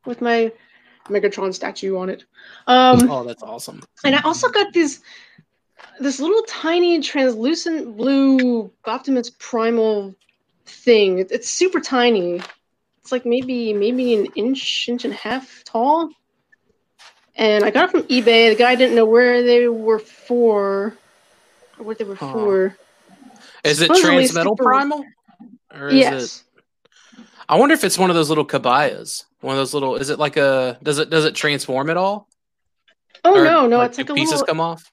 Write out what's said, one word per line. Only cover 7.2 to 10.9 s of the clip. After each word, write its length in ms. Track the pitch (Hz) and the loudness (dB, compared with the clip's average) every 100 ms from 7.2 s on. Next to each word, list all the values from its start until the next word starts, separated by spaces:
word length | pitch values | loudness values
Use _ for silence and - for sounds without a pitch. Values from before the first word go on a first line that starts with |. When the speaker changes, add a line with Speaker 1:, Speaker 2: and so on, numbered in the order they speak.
| 262 220 240 330 349 320 240 208 | -2 0 -4 -4 -4 -6 -8 -6
Speaker 1:
blue 760 | 247 277 269 262 254 233 196 _ - | -2 2 2 2 2 -2 -6 _ -10
Optimus 440 | 247 277 262 233 _ | -8 -2 -4 -4 _
Primal 760 | - 233 226 233 220 208 196 190 _ _ _ _ - | -8 -2 -2 0 -2 -2 -6 -16 _ _ _ _ -20
thing. 540 | - - | -4 2